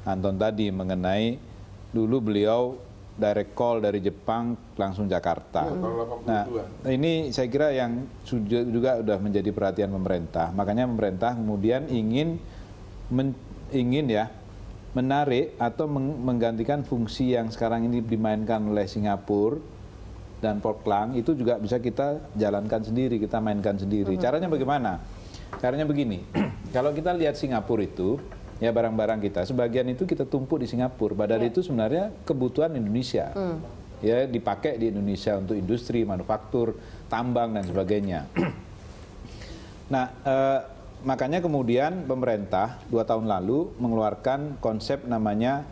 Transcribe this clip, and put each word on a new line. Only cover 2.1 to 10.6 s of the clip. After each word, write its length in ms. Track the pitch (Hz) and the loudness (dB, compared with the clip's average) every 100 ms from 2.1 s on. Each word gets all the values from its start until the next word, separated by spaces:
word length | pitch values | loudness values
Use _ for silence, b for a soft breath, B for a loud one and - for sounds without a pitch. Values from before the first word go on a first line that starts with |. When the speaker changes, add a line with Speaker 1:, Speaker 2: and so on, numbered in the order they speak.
| 131 | 2
Speaker 1:
beliau 540 | 110 104 104 117 123 127 - - - | 4 4 6 4 2 -2 -12 -18 -18
direct 400 | - 107 104 101 | 0 2 4 0
call 260 | - 120 117 | 2 2 4
dari 240 | 104 101 | 4 2
Jepang 480 | 95 92 - 113 117 120 - - | 0 -2 -2 0 0 -4 -8 -4
langsung 320 | 98 95 104 | -2 0 0
Jakarta. 560 | 90 85 80 - 85 | 2 2 -2 -2 -2
Speaker 2:
Ya, 80 | 78 | 0
tahun 80 | 92 | -2
Speaker 1:
Nah, 120 | 90 | -2
Speaker 2:
delapan 240 | 101 117 117 | -2 -4 -6
puluh 240 | 113 107 104 | 0 0 0
dua. 140 | 117 98 - 135 | -4 -6 -8 -2
Speaker 1:
ini 420 | 131 156 160 156 | 2 2 2 -2
saya 160 | 120 123 | -2 0
kira 240 | 135 151 | 4 4
yang 320 | 135 120 117 135 - | 4 0 -2 -6 -12
sudah 440 | - 123 104 117 123 | -4 -2 2 2 2
juga 240 | 117 123 123 | 2 4 2
udah 180 | 107 101 | 2 2
menjadi 300 | 101 101 98 | 2 2 2
perhatian 480 | 104 98 90 98 98 | 2 0 2 0 0
pemerintah. 560 | 92 92 82 85 82 | 0 0 0 -2 0
Makanya 320 | 90 | 0